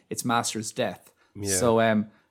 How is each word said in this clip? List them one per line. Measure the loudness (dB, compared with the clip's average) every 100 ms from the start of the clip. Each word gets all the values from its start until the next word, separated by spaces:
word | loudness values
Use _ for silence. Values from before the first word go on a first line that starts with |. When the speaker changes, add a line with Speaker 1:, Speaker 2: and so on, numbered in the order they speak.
| -12
Speaker 1:
its | -6
master's | -2 0 -2 -6 -6
death. | -4 -4 -6 -16 _ _ -10
Speaker 2:
Yeah. | -4 0
Speaker 1:
So, | 2 4
um, | 4 2 0 -8 _